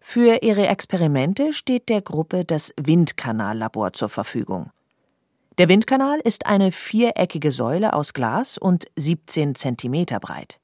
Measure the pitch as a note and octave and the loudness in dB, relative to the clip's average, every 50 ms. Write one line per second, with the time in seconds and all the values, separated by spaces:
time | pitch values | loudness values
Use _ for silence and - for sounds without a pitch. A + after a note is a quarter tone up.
0 | _ - - A#3 A#3+ A#3 A3+ - - A3+ G#3 G3 G3+ F3+ G3 F#3+ - - - F3+ | _ -2 2 4 6 6 6 6 4 2 2 4 2 2 0 -2 -4 -4 -2 0
1 | E3+ D#3 D3 C3+ C3 D#3 G3 - C#4 D#4 D4+ - - - B3+ B3 _ - A3+ G#3 | 2 2 2 2 2 0 0 0 0 -2 -2 -4 -4 -2 -2 -2 _ 0 -2 -2
2 | G3 - - D3+ D#3+ _ - F3+ F3 - D#3+ D3+ D3 - - - D3 C#3 D#3 F3 | -2 -4 -4 -4 -4 _ -2 -4 -2 -2 -2 -2 -2 -4 -6 -6 0 4 4 4
3 | E3+ - - - - B2 A2+ A2 G#2+ G2 A2 A2+ A2 A2 - G#2+ G#2+ G2 - - | 4 4 0 -4 -6 -4 -4 -2 -2 -4 -4 -4 -6 -6 -4 -2 -2 -2 -2 -2
4 | - G#2 - - G2+ - - A#2 G#2+ - F#2+ F2+ - - _ _ _ _ _ _ | -4 -4 -4 -6 -8 -4 -4 -6 -6 -4 -6 -8 -8 -12 _ _ _ _ _ _
5 | _ _ _ _ _ _ _ _ _ _ _ - F3+ D#3+ F3+ G3+ A3 - C4 C4 | _ _ _ _ _ _ _ _ _ _ _ 2 4 6 6 4 4 4 2 0
6 | C4+ C#4 D4 D#4 - A#3+ A3 - - - G#3 G3 G3 F#3+ F3 - - - - G#3+ | 2 0 0 0 2 0 0 0 0 0 2 4 4 2 0 -2 -10 -4 0 2
7 | A#3 A#3 - - F3+ - - E3 C#3+ D3+ C3 B2+ B2 A2+ C#3 F3 G#3 - - D3 | 2 2 2 0 -2 -2 -2 -2 -2 0 0 0 -2 -2 0 0 0 0 0 0
8 | D3 - - - B2+ A2+ A#2 F#3+ C4 - - - - F#3+ F3+ E3 - - _ - | -2 -2 -4 -2 -2 0 0 -2 -2 -4 -6 -2 0 2 2 2 0 -6 _ -4
9 | C#3+ D3 E3+ D#3 _ - - D#3+ D3+ D3 C3 - - C#3 B2 - - B2+ C3 D#3 | -2 -2 -2 -2 _ -6 -2 -2 0 -2 -2 -4 -4 -4 -4 -4 -4 -4 -2 -2
10 | F3+ - C3 G2+ - - C2+ C2 - _ - _ | -2 -2 -4 -8 -8 -8 -12 -12 -14 _ -20 _